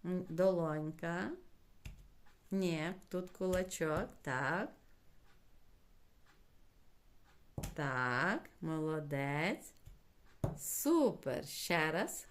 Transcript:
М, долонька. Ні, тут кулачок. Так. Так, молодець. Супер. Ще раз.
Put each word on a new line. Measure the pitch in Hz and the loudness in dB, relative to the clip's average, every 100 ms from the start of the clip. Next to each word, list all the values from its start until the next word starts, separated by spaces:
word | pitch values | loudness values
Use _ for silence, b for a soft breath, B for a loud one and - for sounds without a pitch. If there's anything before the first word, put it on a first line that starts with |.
М, | 175 180 185 | -2 -4 -2
долонька. | 165 190 185 165 151 156 160 170 175 214 359 - - - - - - - - - - - | 4 4 6 2 0 -4 -4 -4 -2 -4 -6 -14 -20 -20 -16 -16 -16 -20 -20 -20 -20 -4
Ні, | 196 180 160 160 180 - | 0 2 0 -2 -6 -6
тут | 180 185 | -6 -6
кулачок. | - 185 185 185 - 160 156 226 - | -4 0 0 -2 -2 0 0 -2 -8
Так. | - 131 135 170 254 - - - - - - - - - - - - - - - - - - - - - - - - - - - - - - | -4 0 2 0 -2 -8 -20 -20 -20 -20 -20 -20 -20 -20 -20 -20 -20 -20 -20 -20 -20 -20 -20 -20 -20 -20 -20 -20 -20 -20 -20 -20 -12 -8 -6
Так, | - 139 127 123 123 170 247 - - | -2 0 2 2 4 2 0 -4 -8
молодець. | 160 160 156 156 147 143 139 143 175 - - - - - - - - - - - | -2 0 0 0 -2 -2 0 2 0 -2 -8 -18 -20 -20 -20 -20 -20 -4 -4 -4
Супер. | - - 277 330 262 - 135 139 - | -4 0 4 6 6 4 -2 -2 -4
Ще | - - 170 156 | -8 2 4 4
раз. | 165 320 - - | 2 0 -4 -12